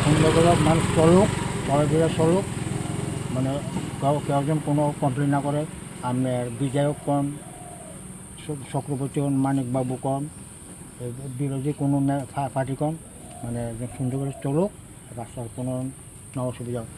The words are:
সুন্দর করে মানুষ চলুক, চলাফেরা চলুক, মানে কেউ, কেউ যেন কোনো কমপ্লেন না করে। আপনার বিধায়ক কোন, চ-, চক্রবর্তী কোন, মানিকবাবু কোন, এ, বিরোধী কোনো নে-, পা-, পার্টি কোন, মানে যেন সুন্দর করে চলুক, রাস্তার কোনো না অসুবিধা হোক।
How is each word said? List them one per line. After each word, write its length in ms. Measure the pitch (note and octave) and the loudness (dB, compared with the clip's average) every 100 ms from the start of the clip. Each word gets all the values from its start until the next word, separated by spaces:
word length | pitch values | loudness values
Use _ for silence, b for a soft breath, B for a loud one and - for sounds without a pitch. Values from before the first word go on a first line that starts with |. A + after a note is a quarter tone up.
সুন্দর 280 | C#3+ D#3 D#3 D#3 | 4 6 6 8
করে 280 | E3 E3+ | 8 8
মানুষ 200 | D3+ E3 - - | 6 4 4 6
চলুক, 320 | D#3+ F3+ G#3+ - - - - | 8 8 6 2 -2 -2 2
চলাফেরা 420 | C#3 D3 D#3 D#3+ D#3+ | 2 4 4 4 4
চলুক, 260 | D#3+ F3+ G3+ - - - - - - - - | 4 4 2 -4 -4 -4 -4 -4 -4 -4 -4
মানে 280 | B2 C3 C#3 - F#3 - - | -2 0 -2 -4 -6 -6 -2
কেউ, 200 | C#3 D3 C3+ | 0 2 2
কেউ 160 | C#3 | 0
যেন 140 | C#3 D#3 D3+ | 2 0 2
কোনো 280 | D3 D3 C#3+ | 2 2 2
কমপ্লেন 280 | D3 B2+ C#3+ | 0 2 2
না 100 | C#3+ | 2
করে। 260 | C#3 D3 D#3+ - - - | 2 -2 -2 -8 -14 -8
আপনার 460 | B2 B2 C3 B2 B2 A#2 | -2 0 0 0 -2 -2
বিধায়ক 360 | C#3 C3+ C#3+ D3 - | 0 2 0 0 0
কোন, 260 | C#3+ C#3+ D3 - - - - - - - - - - - | 2 0 -4 -12 -14 -14 -14 -14 -14 -14 -14 -16 -14 -10
চ-, 260 | D3 B2+ | -8 -4
চক্রবর্তী 480 | C#3+ B2+ C#3 C#3 D3+ | -6 -4 -4 -2 0
কোন, 140 | C#3+ C3+ | 0 2
মানিকবাবু 600 | C3+ C#3 B2 B2+ B2+ B2+ | 2 2 0 0 0 -2
কোন, 260 | C#3 C3+ D3+ - - - - - - - | -2 -2 -4 -10 -18 -18 -18 -18 -18 -10
এ, 100 | B2 B2 C#3 B2 | -10 -8 -10 -4
বিরোধী 360 | C#3+ C3+ C3+ | -2 -2 -2
কোনো 260 | C#3+ C#3 C#3+ | 0 2 4
নে-, 260 | C#3 C#3+ C3 - | 4 2 -2 -4
পা-, 140 | C#3 | -2
পার্টি 220 | C3+ C3 C3+ | -2 -2 0
কোন, 200 | D3+ D#3+ - - - - | -2 -4 -10 -18 -18 -10
মানে 300 | A#2+ A#2 A#2+ A2+ | -6 -4 -4 -4
যেন 80 | A#2+ - | -8 -4
সুন্দর 200 | B2+ C3+ | -2 -2
করে 140 | C#3 C3+ | -4 -4
চলুক, 280 | C#3 C#3+ G3 - - - - A2+ | -2 0 0 -2 -18 -20 -14 -12
রাস্তার 280 | A#2 - A#2 - | -10 -8 -10 -6
কোনো 340 | B2+ B2+ C3 C3+ - - - - | -4 -2 -4 -8 -18 -18 -10 -4
না 60 | |
অসুবিধা 380 | B2+ A#2+ A#2+ A#2+ | -4 -4 -6 -6
হোক। 100 | A2+ | -6